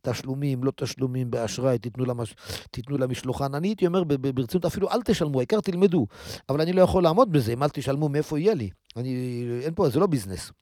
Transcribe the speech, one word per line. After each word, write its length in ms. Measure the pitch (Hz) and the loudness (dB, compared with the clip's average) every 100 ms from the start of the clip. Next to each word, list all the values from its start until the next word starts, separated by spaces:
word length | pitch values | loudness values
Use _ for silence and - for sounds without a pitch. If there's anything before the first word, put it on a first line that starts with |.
תשלומים, 600 | - 113 131 135 143 127 | -4 -6 -6 -4 -2 0
לא 80 | 135 - | -2 -2
תשלומים, 560 | 127 - 127 127 123 | -8 -4 -4 -2 -2
באשראי, 460 | 120 110 - 131 120 | -2 -4 0 0 0
תיתנו 280 | 120 110 131 | -2 -4 -4
למש-, 300 | 120 113 - - - - | -4 -6 -10 -14 -14 -12
תיתנו 260 | - 117 139 | -12 -6 -2
למשלוחן. 580 | 127 120 127 123 139 139 | -2 -2 -4 -4 -4 -2
אני 120 | 185 | -2
הייתי 200 | 220 180 | 0 2
אומר 160 | 185 | 2
ב-, 100 | 170 | 0
ב-, 220 | 139 139 131 | 0 0 -2
ברצינות, 300 | 120 185 170 | -2 0 -2
אפילו 260 | 196 - | -2 -2
אל 100 | 226 | 0
תשלמו, 380 | 247 202 151 135 | 0 0 2 0
העיקר 220 | 127 214 | 2 0
תלמדו. 460 | 196 175 190 170 107 - - - - | 0 2 4 4 0 -6 -16 -14 -4
אבל 120 | 139 | 0
אני 120 | 165 | 2
לא 80 | 185 | 6
יכול 220 | 180 190 | 6 6
לעמוד 280 | 170 175 247 | 4 6 6
בזה, 220 | 151 110 | 4 2
אם 100 | 120 | 0
אל 60 | 147 | -2
תשלמו, 400 | 143 139 139 151 | -2 -4 0 0
מאיפה 300 | 143 151 151 | 0 -2 0
יהיה 140 | 185 | 0
לי? 160 | 190 101 - _ 117 | 0 -4 -10 _ -8
אני, 500 | 127 127 127 120 120 120 | -6 -4 -4 -6 -6 -6
אין 100 | 143 165 | -6 0
פה, 140 | 165 | 2
זה 100 | 123 | 4
לא 80 | 190 | 2
ביזנס. 440 | 143 95 87 - - | 0 -2 -8 -10 -18